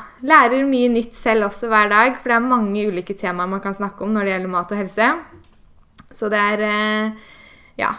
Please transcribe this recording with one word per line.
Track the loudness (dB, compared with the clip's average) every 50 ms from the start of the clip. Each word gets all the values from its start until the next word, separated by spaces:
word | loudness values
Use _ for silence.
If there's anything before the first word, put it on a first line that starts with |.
| -10 -18 -16 -8
lærer | 2 6 6 6 6 6 4 2 2
mye | 2 2 2 2 2
nytt | 2 0 -2 -4 -10
selv | -4 -2 0 2 2 0
også | -2 -4 -6 -4 2
hver | 2 2 4 4
dag, | 4 4 4 4 2 -2
for | -2 0
det | 0
er | 2 2 2
mange | 0 0 0 -2 -2 -2 -2 -2
ulike | -4 -4 -6 -8 -8
temaer | -6 -6 -6 -4 -4 -4 -4
man | -4 -4 -6
kan | -8 -6
snakke | -6 -8 -8 -8 -6 -4
om | -2 -2
når | 0 0
det | -2 -2
gjelder | -4 -4 -4 -4
mat | -4 -4 -4 -6
og |
helse. | -6 -6 -4 -2 0 0 0 0 -2 -8 -14 -20 -20 -20 _ _ _ _ -20 _ -20 _ _ _ -20 -20 _ -10
Så | -8 -4 -2
det | 0 0
er, | 0 0 0 -2 -2
eh, | -2 0 -2 0 -2 -2 -2 -2 -4 -6 -10 -18 -20 -20 -20 -20 -20 -20 -20 -20 _ _ -4
ja, | -4 -4 -4